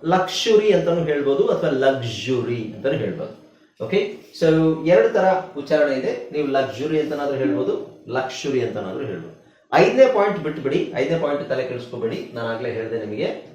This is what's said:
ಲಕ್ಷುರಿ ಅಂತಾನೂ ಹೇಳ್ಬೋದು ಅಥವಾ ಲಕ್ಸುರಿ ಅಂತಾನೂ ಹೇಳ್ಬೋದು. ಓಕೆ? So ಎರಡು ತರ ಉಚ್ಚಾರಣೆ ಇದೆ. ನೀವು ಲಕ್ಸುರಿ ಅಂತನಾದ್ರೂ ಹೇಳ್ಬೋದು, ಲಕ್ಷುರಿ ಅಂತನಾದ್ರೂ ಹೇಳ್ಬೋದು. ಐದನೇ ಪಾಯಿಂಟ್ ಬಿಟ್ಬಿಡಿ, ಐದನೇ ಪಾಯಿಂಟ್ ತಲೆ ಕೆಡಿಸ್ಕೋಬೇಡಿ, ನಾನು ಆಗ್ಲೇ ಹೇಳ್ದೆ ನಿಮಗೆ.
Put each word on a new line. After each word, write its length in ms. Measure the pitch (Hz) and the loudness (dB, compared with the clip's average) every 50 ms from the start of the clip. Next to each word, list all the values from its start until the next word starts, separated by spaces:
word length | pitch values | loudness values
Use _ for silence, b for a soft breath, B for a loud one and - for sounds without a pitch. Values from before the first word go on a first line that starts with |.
| 147 | 0
ಲಕ್ಷುರಿ 680 | 165 180 185 185 - - - - 226 214 208 208 214 | 2 2 2 2 -2 -4 -4 2 6 6 6 6 6
ಅಂತಾನೂ 320 | 185 165 - 170 170 175 160 | 4 4 4 2 0 0 0
ಹೇಳ್ಬೋದು 440 | 151 147 143 139 139 139 135 - - | 0 0 0 2 2 2 2 2 2
ಅಥವಾ 220 | - - - - | 2 0 0 0
ಲಕ್ಸುರಿ 1000 | 135 131 135 135 135 123 120 117 101 - - 123 131 120 110 120 120 113 107 107 | 0 2 2 2 2 2 -4 -6 -6 -6 -4 -2 -2 -2 0 -2 -4 -4 -6 -8
ಅಂತಾನೂ 260 | 104 101 101 120 110 104 | -10 -4 -4 -2 -2 -2
ಹೇಳ್ಬೋದು. 420 | - 92 87 82 - - - - - - b b b b b _ 113 | -4 -4 -6 -8 -10 -10 -12 -18 -20 -20 b b b b b _ -6
ಓಕೆ? 360 | 117 185 202 208 - - - - - - - | -2 0 0 0 -2 -8 -14 -18 -20 -4 2
So 80 | 175 160 156 160 160 160 156 - - 165 | 4 4 6 6 4 4 2 2 2 4
ಎರಡು 200 | 180 185 - - | 6 6 6 6
ತರ 340 | - 202 180 190 185 185 - - - | 4 4 4 4 2 2 -2 -6 -10
ಉಚ್ಚಾರಣೆ 380 | 147 131 - 156 151 147 143 135 | -12 -2 0 2 2 4 2 2
ಇದೆ. 360 | 131 123 117 127 - - - | -2 -2 -4 -4 -4 -8 -6
ನೀವು 160 | 143 151 147 | -4 -4 -2
ಲಕ್ಸುರಿ 540 | 135 135 135 127 - - - 143 160 160 151 | 0 0 0 0 -2 -4 -6 -4 -2 0 0
ಅಂತನಾದ್ರೂ 360 | 147 147 147 143 143 143 139 | 0 -2 -4 -4 -4 -4 -2
ಹೇಳ್ಬೋದು, 680 | 131 131 147 - - - - - - - - - - - - | 0 0 0 0 0 0 -2 -2 -4 -6 -12 -16 -20 -12 -6
ಲಕ್ಷುರಿ 580 | 120 131 131 - - - - 143 127 127 113 | -4 -4 -4 -4 -8 -6 -4 -2 0 0 -2
ಅಂತನಾದ್ರೂ 400 | 104 - 107 - 95 - - - | -2 -4 -6 -8 -6 -8 -8 -8
ಹೇಳ್ಬೋದು. 400 | - 95 82 82 - - - b b b b b b - | -8 -8 -10 -12 -14 -18 -20 b b b b b b 4
ಐದನೇ 380 | 151 185 - - 254 262 247 | 4 4 4 8 6 6 6
ಪಾಯಿಂಟ್ 260 | - 208 202 208 185 - | 6 2 2 2 0 -2
ಬಿಟ್ಬಿಡಿ, 540 | 143 151 147 - 127 135 - 175 - - - | -4 -6 -6 -4 -4 -2 0 0 -2 -2 -2
ಐದನೇ 240 | 123 135 151 165 - | -2 -2 0 0 0
ಪಾಯಿಂಟ್ 280 | 156 143 143 143 - 127 | 0 -2 -2 -4 -4 -4
ತಲೆ 200 | 131 127 123 - | -4 -4 -2 -4
ಕೆಡಿಸ್ಕೋಬೇಡಿ, 640 | 127 120 - - - 123 117 110 104 - 123 - - | -6 -8 -10 -10 -8 -6 -4 -4 -4 -6 -10 -10 -10
ನಾನು 140 | 120 117 113 | -8 -6 -6
ಆಗ್ಲೇ 240 | 113 117 127 120 | -6 -4 -4 -6
ಹೇಳ್ದೆ 260 | 110 113 110 110 113 110 | -4 -4 -6 -4 -6 -6
ನಿಮಗೆ. 480 | 104 104 104 - 170 185 185 - - - | -6 -6 -6 -4 -4 -4 -4 -8 -14 -18